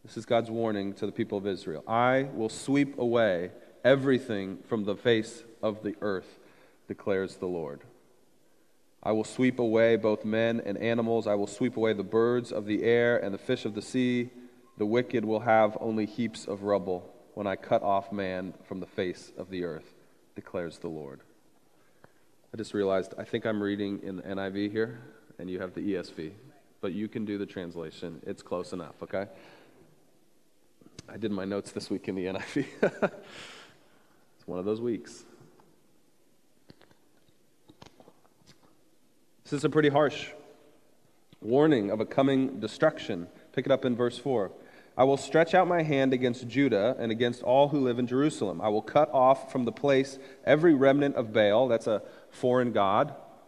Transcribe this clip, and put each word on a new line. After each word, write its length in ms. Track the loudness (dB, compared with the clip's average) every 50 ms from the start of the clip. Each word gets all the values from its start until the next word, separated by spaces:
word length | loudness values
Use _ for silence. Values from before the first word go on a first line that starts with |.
| _
This 120 | -12 -12
is 100 | -12 -4
God's 240 | 0 0 0 0 -2
warning 420 | -4 -2 -2 -2 -2 -2 -4 -6 -6
to 120 | -6 -8
the 60 | -8
people 260 | -4 -6 -4 -4 -4 -4
of 80 | -4
Israel. 380 | -4 -6 -6 -8 -10 -10 -10 -6
"I 420 | -2 0 2 2 4 2 2 -2 -4 -4
will 140 | -4 -4 -4
sweep 500 | -6 -8 -4 0 2 2 2 0 -2 -4
away 540 | -2 2 2 4 4 4 2 0 -4 -6 -10 -16 -20 -20 -20 0 4
everything 760 | 4 4 4 4 2 2 2 0 -4 -4 -4 -4 -6 -8 -10
from 260 | -6 -6 -4 -4 -2
the 120 | -4 -4
face 480 | 0 2 4 4 4 2 -4 -12 -18 -20 -20 -14 -4
of 220 | -4 -4 -4 -4 -6
the 120 | -8 -6 -4
earth," 400 | -4 -4 -4 -4 -8 -12 -20 -20 -20 -20 -20 -20 -20 -20 _ _ _ -12
declares 480 | -12 -8 -2 -2 0 0 -2 -4 -6
the 100 | -8 -6
Lord. 360 | -6 -4 -6 -6 -8 -10 -14 -18 -20 -20 -20 _ _ _ _ _ _ _ _ _ _ _ _ _ _ _ _ _ _ _ _
"I 100 | -2 -2
will 120 | 0 0 -2
sweep 340 | -4 -2 2 2 2 2 2
away 380 | 0 2 4 6 6 6 4
both 280 | 4 4 0 0 0 -2
men 360 | -2 0 2 2 2 0 -2
and 160 | -4 -6 -6 -4
animals. 500 | -2 -2 0 0 0 0 0 0 0 0
I 80 | 0
will 100 | 0 -2
sweep 300 | -4 -2 -2 -2 -2 0
away 160 | 0 0 0
the 100 | 0 0
birds 500 | -4 0 2 2 4 4 2 0 -2 -4
of 140 | -6 -6 -2
the 160 | -2 -2 0
air 340 | 2 4 4 4 4 4 2
and 160 | 2 0 -4
the 60 | -6 -8
fish 260 | -2 -4 -4 -2 -2
of 100 | -6 -6
the 80 | -6
sea. 480 | -10 -4 -2 0 0 2 0 0 -2 -4 -10 -18 -20 -20 -20 -20 -20 _ _ -4
The 80 | -2
wicked 380 | 2 2 0 0 0 -2 -2 0
will 160 | 0 -2 0
have 380 | 2 4 6 6 6 4 2 -2
only 260 | -4 -2 -2 -2 -4
heaps 400 | -4 -2 -4 -4 -4 -4 -8 -8
of 160 | -8 -8 -4
rubble 500 | 0 0 0 0 0 -2 -6 -6 -6 -14 -20 -20 -20 -18 -12
when 120 | -6 -4
I 100 | -4 -4
cut 260 | -6 -2 0 0 0
off 300 | 2 2 0 0 0 -4
man 420 | -6 -6 -4 -4 -4 -6 -8 -8 -12 -16
from 180 | -14 -12 -10 -10
the 60 | -10
face 460 | -8 -6 -4 -4 -4 -6 -8 -16 -18 -14
of 140 | -14 -12 -10
the 140 | -8 -6 -6
earth," 300 | -6 -8 -10 -14 -20 -20 -20 -20 _ _ _ _ _ _
declares 440 | -16 -16 -8 -8 -8 -8 -8 -10 -10
the 100 | -10 -10
Lord. 320 | -10 -10 -12 -14 -16 -20 -20 _ _ _ _ _ _ _ _ _ _ _ _ _ _ _ -20 _ _ _ _ _ _ _ _ _
I 40 | -10
just 180 | -10 -10 -4 -2
realized, 400 | 0 2 2 2 0 0 -4 -10 -12
I 60 | -8
think 220 | -6 -6 -2 -2
I'm 140 | -2 -2 0
reading 400 | 0 -2 -2 -2 -2 -4 -4 -6 -8
in 120 | -10 -10
the 100 | -10 -10
N 120 | -8 -6 -6
I 100 | -6 -4
V 200 | -4 -4 -4 -2
here, 320 | -2 -2 -4 -4 -6 -16 -18 -20 -20 -20 _ _ -16 -12
and 100 | -10 -8
you 80 | -8 -8
have 160 | -8 -8 -8
the 60 | -6
E 160 | -4 -4 -4
S 140 | -4 -6 -10
V. 220 | -12 -12 -12 -12 -14 -18 -20 -20 -20 -20 _ _ _ _
But 120 | -8 -6
you 160 | -4 -4 -6 -6
can 160 | -6 -8 -6
do 120 | -6 -4
the 100 | -6 -6
translation. 760 | -8 -8 -10 -10 -10 -10 -10 -12 -12 -12 -12 -12 -12 -12 -12 -12
It's 180 | -12 -12 -12
close 300 | -8 -8 -6 -6 -6 -8
enough, 300 | -10 -10 -10 -12 -14 -16
okay? 240 | -12 -8 -6 -6 -6 -8 -12 -20 -20 -20 -20 -20 -20 -20 _ -20 -20 -20 _ _ _ _ _ _ _ _ _ _ _ _ _ _ _ _ _ _ -20 -20 _ -20 -20 -18
I 80 | -12
did 160 | -6 -6 -4
my 120 | -4 -4 -4
notes 280 | -4 -4 -6 -6 -8
this 180 | -10 -12 -8 -6
week 160 | -8 -6 -4
in 80 | -6 -6
the 140 | -4 -4 -4
N 80 | -4
I 80 | -6 -8
V. 200 | -6 -4 -4 -4 -4 -2 0
<laughs> 0 | 0 0 2 0 -4 -4 -4 -8 -20 -20 -18 -18 -18 -18 -20 -20 -20 -20 -20 _ _ _ _ _ _ _ _ _ _ _ _
It's 100 | _ _
one 140 | -10 -8 -6
of 40 | -4
those 160 | -4 -4 -2
weeks. 440 | -2 -4 -4 -6 -8 -16 -20 -20 -20 -20 -20 -20 -20 -20 -20 -20 -20 _ _ _ _ _ _ _ _ _ _ _ _ _ _ _ _ _ _ _ _ _ -20 _ -20 _ _ _ _ _ _ _ _ _ _ _ _ _ _ _ _ -20 -20 _ -20 -20 _ _ -20 -20 _ _ _ _ _ _ _ -20 -20 _ _ _ _ _ _ _ _ _ _ _ _ _ _ _ _ _
This 100 | _ -6
is 120 | -6 -2 -2
a 40 | 2
pretty 200 | 2 4 4 6
harsh 420 | 6 4 4 4 2 -4 -10 -12 -14 -18 -20 -20 -20 -20 -20 -20 -20 -20 _ _ _ _ _ _ _ _ _ _ -20 _
warning 480 | -2 2 4 6 6 6 6 4 2 0
of 80 | -2 -2
a 80 | -4
coming 540 | -2 2 2 2 4 4 2 0 0 -4 -6
destruction. 680 | -8 -8 -2 2 2 2 2 0 -8 -6 -6 -6 -8 -10 -16 -20 -20 -8
Pick 160 | -6 -6 2
it 60 | 2
up 120 | 2 2 2
in 120 | -2 0
verse 200 | 2 0 -2 -2
four. 360 | -4 -4 -2 0 0 0 -2 -6 -14 -20 -20 -20 -20 -20 -12 _
"I 60 | 4
will 140 | 4 4 4
stretch 380 | 0 -2 2 4 4 4 6 6
out 120 | 4 6
my 160 | 6 2 0
hand 300 | 2 2 2 2 4 2
against 340 | 2 2 2 0 0 -2 -8
Judah 480 | -4 0 2 4 4 4 4 2 2 0 0
and 100 | -2 -2
against 320 | 0 0 0 0 0 -2
all 240 | 0 4 6 6 6 6
who 100 | 4 2
live 180 | 2 2 2 0
in 80 | -2
Jerusalem. 540 | 0 2 2 2 2 0 0 -4 -4 -2 -2
I 80 | 0 0
will 120 | 0 0
cut 280 | -2 2 2 2 4 4
off 400 | 4 6 6 6 6 4 0 -6
from 140 | -4 -2 -2
the 80 | -2
place 480 | -4 0 2 4 4 4 4 0 -6 -16 -18 -20 -20 -4 4
every 280 | 4 4 6 8 6
remnant 440 | 6 8 6 6 6 6 2 2 0
of 160 | -2 -4 0
Baal," 340 | 4 4 6 6 6 4 4
that's 220 | 4 2 0 0 0
a 160 | -2 -2 -4 -10 -20 -20 -20 -20
foreign 400 | -10 -2 0 2 2 2 2 2
god 420 | 2 2 2 4 4 2 2 0 -4 -16 -18 -20 -20 -20 -20